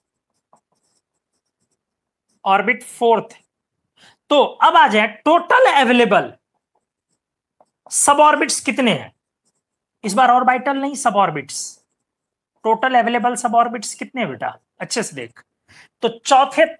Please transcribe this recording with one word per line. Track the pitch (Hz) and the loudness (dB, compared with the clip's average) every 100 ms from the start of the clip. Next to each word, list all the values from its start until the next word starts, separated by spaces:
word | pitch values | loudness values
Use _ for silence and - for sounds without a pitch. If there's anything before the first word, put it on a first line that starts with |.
| _ _ _ _ _ _ _ _ _ _ _ _ _ _ _ _ _ _ _ _ _ _ _ _ | _ _ _ _ _ _ _ _ _ _ _ _ _ _ _ _ _ _ _ _ _ _ _ _
ऑर्बिट | 196 196 196 247 | -2 0 0 -4
फोर्थ | - - 233 220 - - _ _ _ _ _ _ _ _ - | -8 -4 0 0 -2 -16 _ _ _ _ _ _ _ _ -2
तो | 294 | 0
अब | 208 - 311 339 | 0 2 2 4
आ | 277 | 4
जाए | 214 214 - | 2 -2 -2
टोटल | 294 330 330 494 494 | 0 0 2 2 4
अवेलेबल | 285 240 247 226 180 120 - _ _ _ _ _ _ _ _ _ _ _ _ _ _ - | 2 2 2 2 2 -2 -12 _ _ _ _ _ _ _ _ _ _ _ _ _ _ -10
सबऑर्बिट्स | - - 285 302 285 302 - | -2 2 4 4 4 -2 -4
कितने | - 220 240 | -6 -2 -2
हैं, | 147 110 _ _ _ _ _ _ _ _ _ | -2 -8 _ _ _ _ _ _ _ _ _
इस | 214 | -4
बार | 202 254 | 2 4
ऑर्बिटल | 247 247 254 285 269 | 4 2 0 -2 -4
नहीं, | 269 | -4
सबऑर्बिट्स। | 285 240 202 185 151 120 - - - _ _ _ _ _ _ _ _ | -4 -2 0 0 -2 -10 -12 -14 -18 _ _ _ _ _ _ _ _
टोटल | 220 220 262 | -2 0 2
अवेलेबल | 254 226 240 240 | 2 0 0 -2
सबऑर्बिट्स | 247 240 233 240 240 - | -2 0 0 0 -2 -12
कितने | - - 254 | -14 -12 -8
हैं | 185 | -8
बेटा, | 120 120 - _ - | -8 -10 -12 _ -16
अच्छे | 190 247 | -8 -8
से | - 139 | -8 -10
देख। | 117 _ _ _ _ - _ _ | -16 _ _ _ _ -20 _ _
तो | 226 | -6
चौथे | 226 - 269 277 285 320 | -6 -2 0 0 0 -2